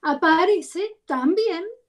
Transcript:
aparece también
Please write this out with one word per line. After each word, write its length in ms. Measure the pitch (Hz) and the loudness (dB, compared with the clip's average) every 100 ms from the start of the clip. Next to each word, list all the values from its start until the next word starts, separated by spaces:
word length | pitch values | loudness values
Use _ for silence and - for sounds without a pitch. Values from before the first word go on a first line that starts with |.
aparece 960 | 302 285 330 320 370 403 - 330 427 427 - | -4 0 2 4 4 0 -2 -6 -8 -8 -8
también 580 | 262 262 392 440 330 403 508 | -2 0 2 0 -2 -8 -14